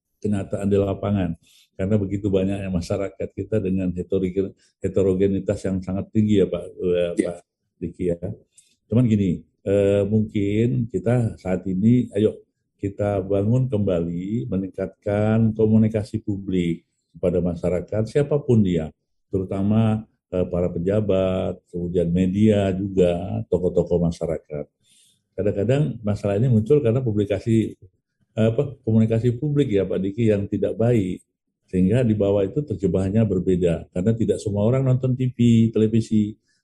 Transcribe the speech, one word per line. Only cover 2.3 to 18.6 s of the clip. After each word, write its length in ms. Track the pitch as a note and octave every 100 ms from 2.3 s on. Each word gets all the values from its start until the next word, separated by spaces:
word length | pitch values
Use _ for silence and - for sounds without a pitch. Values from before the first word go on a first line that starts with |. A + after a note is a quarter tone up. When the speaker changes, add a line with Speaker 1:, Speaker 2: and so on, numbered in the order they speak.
Speaker 1:
banyaknya 400 | F#2+ G2 G2 F#2+
masyarakat 560 | F2+ F2 G2+ F#2+ - - -
kita 240 | G2 A2
dengan 320 | F#2 F#2 F2+
heterogen-, 600 | F2 F2 F#2+ F#2 F#2+ F#2+ - _ _
heterogenitas 800 | F#2+ G2+ F#2+ F#2 G2 F#2+ G2+ G2+
yang 160 | F#2+ F#2 F#2+
sangat 240 | F#2+ -
tinggi 320 | A2 G#2+ G2+
ya, 80 | F2
Pak, 160 | F2 F#2+
eh, 480 | - F#2 F2 F2 F2
Speaker 2:
Ya. 80 | F2
Speaker 1:
Pak 80 | - _ _ _ _
Diki 260 | F2 - F2
ya. 80 | E2+ F#2 A#2 _ _ _ _ _
Cuman 160 | A2+ A#2
gini, 400 | G#2+ F#2+ - - _
eh, 400 | G2+ G2+ G2 G2+ G2+
mungkin 800 | A2 G#2+ G#2+ G2+ G#2 A#2+ B2+ A2+
kita 480 | F#2 A2+ B2 A2+ -
saat 240 | F#2 F#2 F#2+
ini, 400 | F#2 A2 B2 A2+ G2+
ayo 240 | G#2+ - _ _ _ _
kita 400 | G2+ G2+ G#2 G2
bangun 480 | F#2+ G2+ G#2+ B2+ B2+
kembali, 800 | G#2 F#2+ F2 E2+ E2+ G2 A#2 B2+
meningkatkan 1040 | F#2+ F#2+ - F#2+ - G#2 G#2 G#2+ A2+ A2+
komunikasi 680 | A2 A2 A2 A2 A2 G#2 G#2+ -
publik 560 | G2 F#2+ F#2 F2 E2 _ _ _
kepada 280 | - F2+ F2
masyarakat, 640 | F2 E2+ F2 F2 - G#2 A2
siapapun 560 | D3 D3 D3 C3 A2+